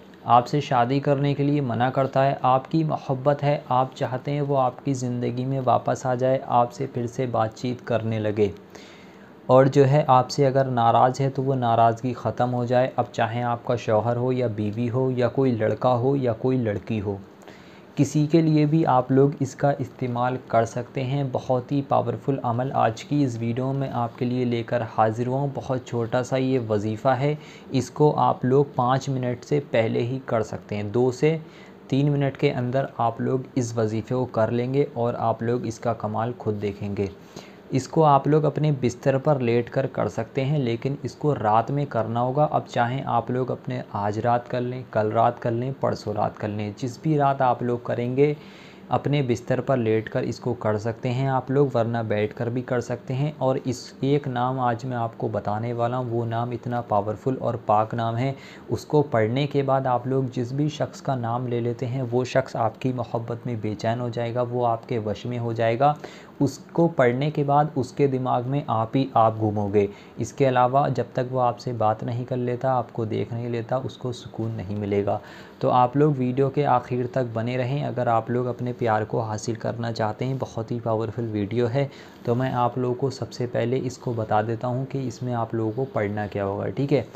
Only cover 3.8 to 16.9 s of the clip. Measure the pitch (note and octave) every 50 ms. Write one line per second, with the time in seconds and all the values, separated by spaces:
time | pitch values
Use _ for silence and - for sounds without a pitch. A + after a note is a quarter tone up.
3.8 | C3 B2 - - C#3 A2+ B2+ B2+ - D3 C#3+ D3 C#3+ C#3 C#3+ C3+ B2+ B2 B2 -
4.8 | - C#3 C#3 A#2+ B2+ B2 B2 A#2+ B2 A#2+ A#2+ B2+ B2+ C3 C3+ C3+ B2+ A#2+ A#2 A2+
5.8 | - - B2 B2 - C3 B2+ B2 B2+ C3 C3+ C3+ - - B2 A#2+ A#2+ A#2+ - -
6.8 | C#3 B2+ - B2+ A#2+ A#2 - - C3 B2 A#2 A2+ A2+ A2 - - - B2 B2 -
7.8 | - - A#2+ G#2+ G#2 A2 A2+ A2 G#2 G#2+ G#2 G#2+ G#2 G2 - - - - - -
8.8 | - - - - - - - - - - - - - - B2+ C3 C3+ C3+ C3 C#3+
9.8 | C#3 C3 C#3 D3+ - - B2+ B2+ B2 - - - C#3+ C3+ B2+ C3+ C3+ C3 B2+ A#2+
10.8 | A2+ A#2 A#2 A#2 C3 - A#2 C3+ C#3 C3+ - - C3 C3+ C3+ C3 B2 A#2 A2+ A#2
11.8 | A#2 A#2 A2+ A2+ - B2+ A#2 - - A#2 A2 - B2 B2 B2 B2 A#2+ A#2 B2+ B2
12.8 | C3 C3 - - B2 - - - A#2 A#2 A#2 A#2+ B2 A#2+ A#2+ A#2 - - B2 A#2
13.8 | - - A2 G#2+ G#2 A#2 A#2+ A#2+ B2 B2+ B2+ B2 B2 A2+ G#2+ G#2 G#2+ G#2 G2+ A2+
14.8 | B2 A#2+ A2+ C3 C3 C3 B2+ B2 B2 A#2 - C#3 C3+ C3+ C3 G#2+ A2 G#2+ A2 -
15.8 | - B2+ B2+ A#2+ A#2+ C3+ C#3 C#3+ B2+ A#2+ A2 - - C3 C3 C3 A#2+ G#2+ G2+ G2+
16.8 | - -